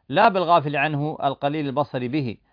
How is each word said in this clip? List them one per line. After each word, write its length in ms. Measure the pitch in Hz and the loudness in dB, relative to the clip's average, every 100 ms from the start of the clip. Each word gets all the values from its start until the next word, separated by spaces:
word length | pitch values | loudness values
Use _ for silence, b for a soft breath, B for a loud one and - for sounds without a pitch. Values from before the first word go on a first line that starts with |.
| - | -4
لا 200 | 151 226 | 2 4
بالغافل 460 | 190 165 170 143 143 | 4 4 2 2 -2
عنه 420 | 151 147 151 - | -2 0 -4 -2
القليل 440 | 139 131 143 156 143 | -4 -2 -2 -2 -2
البصر 400 | 131 143 131 123 | -2 -4 -4 -4
به، 300 | 151 123 98 _ | -2 -4 -6 _